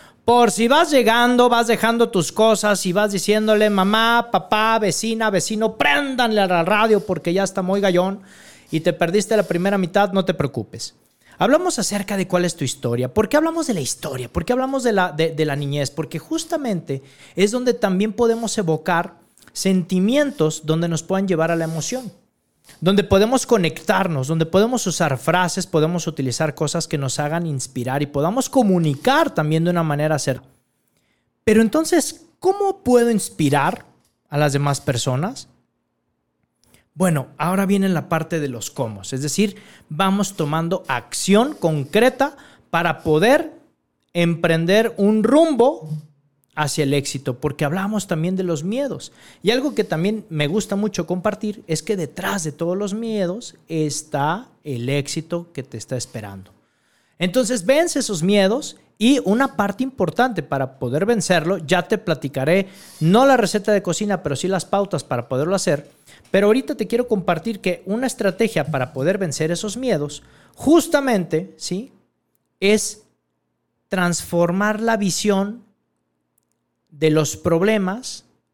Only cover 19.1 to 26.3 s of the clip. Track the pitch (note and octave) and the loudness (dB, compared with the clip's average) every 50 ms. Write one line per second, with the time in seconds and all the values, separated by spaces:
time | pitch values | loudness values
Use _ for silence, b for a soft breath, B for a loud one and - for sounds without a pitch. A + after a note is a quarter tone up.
19.1 | - _ _ _ _ _ _ - _ - - F#3+ F#3+ F#3 E3 - F#3 F3+ F#3+ G#3+ | -8 _ _ _ _ _ _ -18 _ -4 0 2 2 2 0 0 0 0 2 2
20.1 | C4 D4 D4 C#4 - - D#3 D#3 D3+ - - D3+ D#3+ E3 E3+ E3+ E3 D3+ - - | 2 2 0 0 0 0 0 0 0 -4 -4 -2 -2 0 0 -2 -2 -4 -4 -2
21.1 | F#3+ F#3+ G3 F#3+ F3+ D#3 D#3+ E3 E3+ E3+ E3 D#3+ D#3+ D#3+ D#3 - B3 B3+ B3+ G3 | -2 -2 0 0 0 0 0 0 0 -2 -2 -4 -6 -6 -6 -6 -8 -8 -8 -10
22.1 | - _ _ _ _ _ _ _ _ _ _ B B B D#3 F3+ G3+ G3+ G3 G3+ | -16 _ _ _ _ _ _ _ _ _ _ B B B 0 2 2 2 2 4
23.1 | G3 F#3+ G#3 A3+ C4 B3+ - - A#3+ G#3+ E3+ D#3+ - - - - G3 F#3+ F#3+ F3+ | 4 4 4 4 2 0 2 2 2 2 2 0 -2 -4 -2 0 0 0 2 0
24.1 | D#3+ C3+ C3 C#3 E3 D#3+ D#3+ D#3+ F#3 F#3+ G#3+ A#3 C4 A#3 - F#3+ - - F3 D3 | -2 -2 -2 -2 0 0 0 2 4 2 4 4 0 -2 -2 -4 -2 0 0 0
25.1 | C3+ A#2+ - - D#3+ F3+ F3+ E3+ - F#3+ F#3 - - D#3+ D3+ D#3+ F3+ E3+ - E3+ | 0 -2 0 0 2 2 2 0 -2 -4 -6 0 0 2 2 2 0 -2 -4 -6
26.1 | D3+ - C3+ B2+ | -6 -4 -4 -4